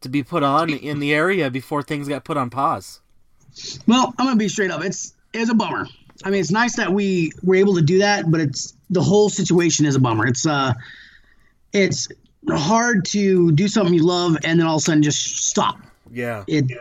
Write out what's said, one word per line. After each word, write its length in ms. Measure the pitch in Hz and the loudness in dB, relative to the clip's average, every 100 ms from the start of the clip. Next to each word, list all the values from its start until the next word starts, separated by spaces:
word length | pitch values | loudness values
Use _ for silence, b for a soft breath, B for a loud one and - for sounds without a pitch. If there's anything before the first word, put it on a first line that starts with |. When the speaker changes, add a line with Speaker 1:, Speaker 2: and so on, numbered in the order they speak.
Speaker 1:
to 60 | 135 | -6
be 120 | 143 | -6
put 200 | 127 170 | -4 -2
on 260 | 139 143 165 | 0 0 0
in 300 | 143 147 147 | -4 -6 -6
the 140 | 143 | -2
area 360 | 151 170 196 139 | 0 0 0 -2
before 320 | 131 - 147 | -4 -6 -6
things 260 | - 147 143 | -6 -8 -6
got 160 | 135 | -8
put 120 | - 151 | -6 -6
on 140 | 123 | -4
pause? 500 | 120 151 113 - - _ _ _ _ _ B B B - | -2 -2 -4 -10 -20 _ _ _ _ _ B B B 2
Speaker 2:
Well, 280 | 247 247 - | 2 0 -2
I'm 80 | 269 | -2
gonna 100 | 226 | 0
be 120 | 208 | -2
straight 220 | - 185 | -2 -4
up. 140 | 156 | -4
It's, 300 | 185 - - _ _ | -8 -8 -12 _ _
it's 180 | 220 233 | -6 0
a 40 | |
bummer. 340 | 220 180 117 92 - _ - | 0 0 -6 -8 -14 _ -12
I 60 | 190 | -4
mean, 100 | 196 | -2
it's 100 | 151 | 0
nice 260 | 214 240 233 | 0 0 -2
that 160 | 185 | -2
we 400 | 202 196 185 160 - | 0 0 0 -2 -2
were 140 | 175 185 | 2 4
able 180 | 202 | 4
to 80 | 175 | 4
do 160 | 151 185 | 4 4
that, 300 | 202 202 165 | 2 0 0
but 100 | 165 | 0
it's, 340 | 147 - - - - | 0 -4 -12 -14 -4
the 120 | 180 | 0
whole 280 | 139 208 208 | 2 4 4
situation 560 | - 180 175 170 147 151 | 0 0 2 2 2 2
is 100 | 135 | 2
a 40 | |
bummer. 260 | 123 110 127 | 2 2 0
It's, 200 | 120 160 | 0 0
uh, 280 | 143 135 120 B B B B B B B B _ | 0 0 -4 B B B B B B B B _
it's 340 | 202 190 - - - _ _ 156 | 0 0 -2 -8 -12 _ _ -4
hard 560 | 160 147 226 240 214 170 | -2 2 2 2 0 0
to 440 | 208 196 185 170 | 0 2 4 4
do 140 | 151 202 | 4 2
something 280 | 220 180 | 2 2
you 100 | 175 | 4
love 320 | 165 180 175 156 | 2 2 0 0
and 160 | 160 170 | 2 2
then 60 | 165 | 2
all 100 | 156 | 0
of 60 | |
a 20 | |
sudden 180 | 170 151 | 2 2
just 460 | 147 143 - - - | 2 0 -4 -6 -4
stop. 300 | - 113 - - _ - | -2 -2 -4 -14 _ -18
Speaker 1:
Yeah. 320 | 120 120 110 98 | -10 -8 -8 -4
Speaker 2:
It, 180 | 151 127 123 | -2 -2 -6